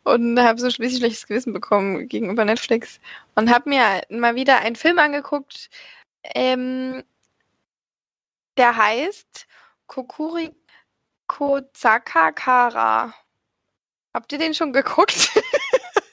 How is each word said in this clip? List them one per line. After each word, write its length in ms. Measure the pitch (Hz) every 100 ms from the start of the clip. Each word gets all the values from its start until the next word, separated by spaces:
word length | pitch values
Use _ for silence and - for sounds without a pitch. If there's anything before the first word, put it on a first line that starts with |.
und 340 | - 240 233 240
hab 180 | 240 233
so 80 | 247
ein 80 | 247
bisschen 200 | 247 247
schlechtes 280 | 240 226 -
Gewissen 260 | 214 247
bekommen 560 | 202 - 202 196 190 -
gegenüber 360 | 214 196 226
Netflix 560 | 208 226 - 233 - - - - _ -
und 140 | 226
hab 160 | 240 294
mir 360 | 269 220 190 -
mal 260 | 233 240
wieder 240 | 240 262 262
einen 180 | 226 233
Film 220 | 320 349
angeguckt, 720 | 294 285 - 294 - - - - - - _ _
ähm, 800 | - - 254 254 254 262 262 262 - _ _ _ _ _ _ _ _ _ _ _ _ _ _ -
der 200 | 240 233
heißt 720 | 214 226 349 - - - - _ _ _ -
Kokuriko 1700 | - 247 - 311 339 320 - _ _ _ _ _ _ - - 285 277 277
Sakakara. 1400 | - 233 226 - 330 320 302 - 247 240 226 - 110 240 - _ _ _ _ _ _ _ _ _
Habt 180 | 233 -
ihr 60 | 302
den 160 | 320
schon 180 | 311 302
geguckt? 580 | 262 - - 403 - -
<laughs> 60 | - 1017 - 1077 587 719 - -